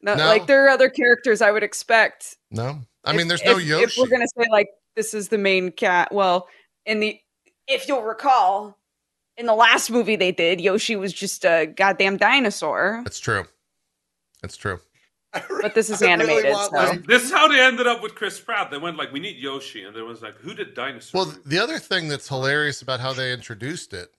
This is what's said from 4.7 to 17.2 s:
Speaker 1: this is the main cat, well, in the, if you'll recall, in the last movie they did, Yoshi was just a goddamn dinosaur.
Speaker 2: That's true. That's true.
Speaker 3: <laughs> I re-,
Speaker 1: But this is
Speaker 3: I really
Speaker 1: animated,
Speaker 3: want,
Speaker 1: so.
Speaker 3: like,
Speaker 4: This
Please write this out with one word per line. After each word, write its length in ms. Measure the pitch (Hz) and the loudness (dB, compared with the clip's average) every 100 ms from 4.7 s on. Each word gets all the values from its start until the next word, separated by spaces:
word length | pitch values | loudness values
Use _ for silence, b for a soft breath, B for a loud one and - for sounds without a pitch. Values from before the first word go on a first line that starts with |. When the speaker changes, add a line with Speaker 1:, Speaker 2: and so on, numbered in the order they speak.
| _ _ - | _ _ -8
Speaker 1:
this 180 | 214 214 | -6 -6
is 140 | 202 | -4
the 80 | 220 | -2
main 320 | 196 190 185 | 2 0 -2
cat, 420 | - 208 175 170 | -2 0 2 0
well, 340 | 202 190 180 180 b b _ - | 0 2 2 -2 b b _ -6
in 140 | 214 | -2
the, 200 | 214 214 _ _ _ _ - | -2 -6 _ _ _ _ -4
if 200 | 269 - | -4 -2
you'll 160 | 277 | -4
recall, 760 | 220 226 285 254 185 196 208 202 _ _ _ _ _ - | -4 -4 2 4 4 0 -6 -18 _ _ _ _ _ -10
in 60 | 240 | 0
the 80 | |
last 380 | 220 226 233 - | 4 6 6 2
movie 240 | 233 202 214 | 0 0 0
they 160 | 185 | 0
did, 280 | 175 170 180 | 2 0 2
Yoshi 360 | 175 196 - 220 | 0 0 -2 -4
was 180 | 190 | -6
just 320 | 170 196 - 185 | -8 -10 -2 2
a 220 | 165 156 | 2 0
goddamn 500 | - 190 190 196 196 | 0 0 2 0 2
dinosaur. 840 | 208 - 233 202 156 104 175 226 | 2 2 0 -2 -4 -2 -2 -4
Speaker 2:
That's 160 | 247 - | -10 -10
true. 240 | - 104 90 _ _ _ _ _ _ _ _ _ | -4 -4 -4 _ _ _ _ _ _ _ _ _
That's 160 | 101 - | -16 -10
true. 220 | 104 95 _ _ _ | -8 -8 _ _ _
Speaker 3:
<laughs> 260 | _ _ | _ _
I 100 | 185 - | -12 -8
re-, 120 | 392 | -6
Speaker 1:
But 140 | 208 226 | -2 0
this 160 | 214 | -2
is 100 | 202 | 0
Speaker 3:
I 40 | 190 | 2
really 80 | 170 | 2
Speaker 1:
animated, 280 | 160 151 139 | 2 2 2
Speaker 3:
want, 180 | 143 202 | 0 0
Speaker 1:
so. 60 | 165 | 0
Speaker 3:
like, 280 | 131 143 - | 0 0 2
Speaker 4:
This 160 | 240 | 2